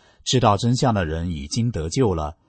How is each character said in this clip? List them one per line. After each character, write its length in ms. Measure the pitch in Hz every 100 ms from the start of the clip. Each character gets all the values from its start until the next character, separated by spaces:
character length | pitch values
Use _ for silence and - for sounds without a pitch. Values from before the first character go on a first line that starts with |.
| _ _
知 160 | - 127
道 180 | 113 101
真 180 | 117 123
相 160 | 139
的 140 | 107 85
人 240 | 80 87
已 160 | 80 69
经 220 | - 117
得 160 | 107 78
救 260 | 131 120 87
了， 200 | 76 -